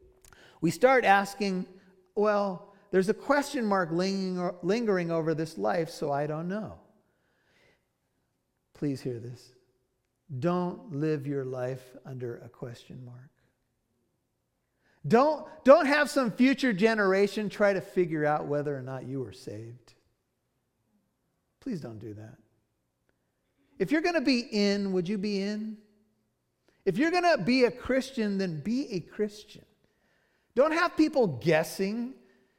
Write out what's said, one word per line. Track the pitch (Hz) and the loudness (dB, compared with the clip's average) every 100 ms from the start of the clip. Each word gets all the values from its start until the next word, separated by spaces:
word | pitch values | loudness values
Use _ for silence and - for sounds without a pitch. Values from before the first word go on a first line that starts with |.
| - _ - - - - | -20 _ -20 -20 -20 -4
We | 165 | -2
start | 165 254 262 | 4 4 6
asking, | 196 196 196 - 202 185 185 - _ _ _ - | 6 4 2 -4 -4 -4 -6 -14 _ _ _ -2
"Well, | 208 202 202 175 - _ - | 0 2 0 -4 -14 _ -2
there's | 185 190 | 0 2
a | |
question | 214 - 285 277 294 220 | -2 0 0 0 -2 0
mark | 196 165 | 0 0
lingering, | 170 190 190 185 180 180 185 | 0 -2 -2 -4 -4 -6 -4
lingering | 175 226 226 185 170 | -2 0 0 0 0
over | 165 160 156 | -2 -2 -2
this | 160 - | -4 -4
life, | 208 185 160 | -2 -2 -4
so | - 151 | -6 -4
I | 139 151 | -4 -4
don't | 151 175 | -6 -6
know." | 208 160 80 _ _ _ _ _ _ _ _ _ _ _ _ _ _ _ _ _ _ _ | -8 -10 -14 _ _ _ _ _ _ _ _ _ _ _ _ _ _ _ _ _ _ _
Please | - 147 131 | -6 -6 -4
hear | 135 117 | -6 -8
this. | 120 123 - _ _ _ _ _ _ _ - 127 | -12 -16 -20 _ _ _ _ _ _ _ -12 -4
Don't | 170 180 180 - 233 | 0 0 -2 -6 -10
live | 143 156 151 139 | -4 -2 -2 -2
your | 139 | -4
life | 127 131 127 127 - - - | -4 -4 -6 -6 -12 -20 -14
under | 131 120 120 | -10 -8 -10
a | 123 | -14
question | - 123 117 - 131 | -14 -14 -14 -18 -18
mark. | 123 123 131 _ _ _ _ _ _ _ _ _ _ _ _ _ _ _ _ _ 143 | -18 -20 -20 _ _ _ _ _ _ _ _ _ _ _ _ _ _ _ _ _ 4
Don't, | 226 294 285 - - | 6 6 2 -8 0
don't | 254 311 269 | 8 8 8
have | 294 285 | 2 2
some | 277 240 | 0 0
future | - 254 269 262 | 4 4 4 0
generation | 180 226 220 190 190 202 220 208 | 2 2 4 4 4 2 0 -6
try | - 202 | 0 2
to | 190 | 2
figure | - 190 170 160 147 | -2 -2 0 0 0
out | 151 156 | 0 0
whether | 147 147 135 | -2 -2 -6
or | |
not | 127 131 123 | -8 -10 -8
you | 135 | -8
were | 113 | -8
saved. | - - 104 117 123 _ _ _ _ _ _ _ _ _ _ _ _ _ _ _ _ _ _ | -12 -14 -14 -14 -18 _ _ _ _ _ _ _ _ _ _ _ _ _ _ _ _ _ _
Please | 277 185 | -10 -8
don't | 123 107 | -10 -12
do | 110 | -14
that. | 104 110 123 _ _ _ _ _ _ _ _ _ _ _ _ _ - | -14 -18 -20 _ _ _ _ _ _ _ _ _ _ _ _ _ -6
If | - | 0
you're | 311 | 2
gonna | 349 330 | 2 2
be | 262 240 | 2 0
in, | 233 214 202 202 196 | 0 0 2 0 0
would | 185 170 | -2 -2
you | 214 | -4
be | 208 196 | -2 -2
in? | 202 214 220 214 _ _ _ _ _ _ _ _ _ _ 190 | -4 -6 -8 -12 _ _ _ _ _ _ _ _ _ _ -2
If | 180 | 2
you're | 320 | 2
gonna | 359 349 294 | 4 2 2
be | 180 254 | 2 4
a | 240 | 4
Christian, | - - 262 254 - 208 196 | 0 -2 -2 -2 -4 -2 -2
then | 190 151 | -4 -4
be | 202 247 - | -4 -4 -4
a | 190 | -8
Christian. | - - 208 208 - - _ _ _ _ _ _ _ _ _ | -8 -6 -6 -6 -20 -20 _ _ _ _ _ _ _ _ _
Don't | 233 311 | 2 2
have | 320 349 339 | 4 0 2
people | 311 302 208 | 2 4 0
guessing | 123 165 156 165 - 196 226 240 - _ _ _ | 2 2 2 2 -4 -4 -4 -8 -12 _ _ _